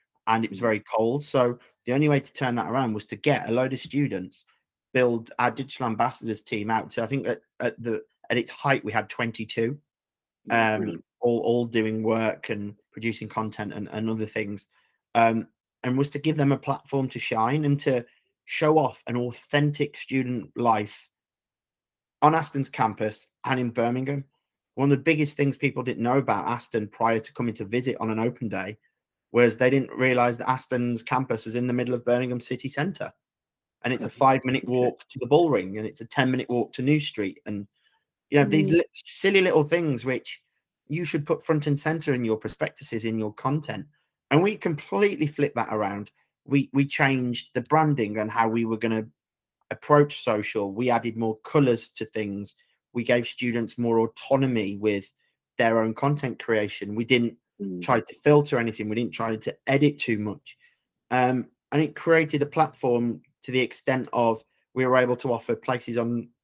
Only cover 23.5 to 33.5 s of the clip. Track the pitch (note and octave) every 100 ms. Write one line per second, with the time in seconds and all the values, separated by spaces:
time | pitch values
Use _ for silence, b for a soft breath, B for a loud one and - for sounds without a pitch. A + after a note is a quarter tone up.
23.5 | B2+ A#2+ A2+ A#2 B2+ C3 C#3+ C#3 _ _
24.5 | _ _ - C#3 C#3 C#3 D#3 D3 - C#3+
25.5 | C3 C#3 B2 B2 A#2+ A#2 C#3 A#2+ G2+ D2+
26.5 | B2 - A2+ G#2 - A#2 A2+ - - A#2+
27.5 | G#2+ G2 A#2+ B2+ - A2 A2 A#2 B2 A2+
28.5 | G2 F#2+ A2 _ _ _ _ _ A#2 A#2+
29.5 | A2+ B2+ C#3 B2+ - B2+ B2 A#2+ A#2 -
30.5 | C3 - B2+ A#2+ A#2 - C3 C3+ A2+ A2+
31.5 | A#2+ B2 B2 B2 B2 A#2+ B2 B2+ B2 -
32.5 | B2+ C#3 - E3+ - - _ _ _ _